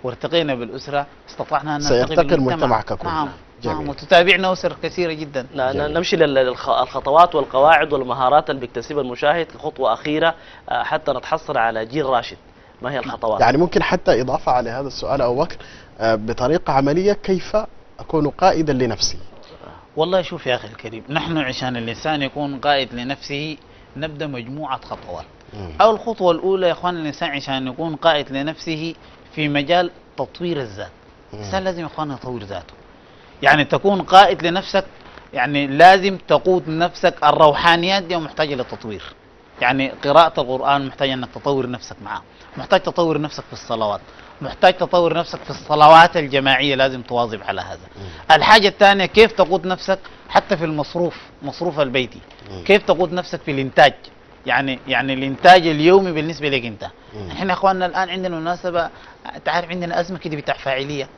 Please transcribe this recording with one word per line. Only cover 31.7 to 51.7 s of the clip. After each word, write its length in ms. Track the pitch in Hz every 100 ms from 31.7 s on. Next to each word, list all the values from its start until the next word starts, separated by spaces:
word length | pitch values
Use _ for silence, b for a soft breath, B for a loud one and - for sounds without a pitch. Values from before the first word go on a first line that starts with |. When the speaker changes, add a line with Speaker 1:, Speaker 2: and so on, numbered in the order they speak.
| 175
Speaker 1:
يا 40 | 156
إخوان 260 | - 151
يطور 320 | 127 127 120
ذاته. 300 | 101 95 82 - - - B B B B
يعني 240 | 139 147 143
تكون 360 | 147 196 196
قائد 440 | 156 185 196 185 165
لنفسك، 400 | 180 190 196 190 - B B B
يعني 340 | 139 127 143 139
لازم 500 | 139 175 190 196 190 -
تقود 420 | 151 185 180 156
نفسك. 460 | 160 175 - 180 170
الروحانيات 800 | 147 147 156 143 170 170 180 196
دي 140 | 170 175
محتاجة 380 | 151 - 156 139
للتطوير. 480 | 120 110 113 95 - - - - - -
يعني 300 | 123 135 135 107
قراءة 380 | 143 147 165 160
القرآن 460 | 127 127 127 143 135
محتاج 220 | - 139
أنك 200 | 131 123 -
تطور 340 | 143 139 123
نفسك 260 | 123 - - 101
معاه، 160 | 101 - B B -
محتاج 240 | - 190
تطور 400 | 180 180 170 156
نفسك 220 | 151 -
في 100 | -
الصلوات، 480 | 113 - 117 107 101 - B B -
محتاج 320 | 139 - 185 185
تطور 400 | 170 180 170 160
نفسك 220 | 170 -
في 60 | -
الصلوات 680 | 139 - 151 151 160 175 175
الجماعية، 580 | 143 139 135 131 143 131
لازم 260 | 135 127
تواظب 380 | 117 120 117 107
على 180 | 98 95
هذا. 180 | 92 90 - -
Speaker 2:
مم. 400 | 95 - - 160
Speaker 1:
الحاجة 320 | 151 220 196
الثانية 380 | - 202 196 180
كيف 260 | 208 220
تقود 360 | - 165 185 180
نفسك 320 | 185 - 190 - - -
حتى 280 | - - 180
في 80 | 165
المصروف، 560 | 151 139 175 170 - - -
مصروف 360 | 139 - 170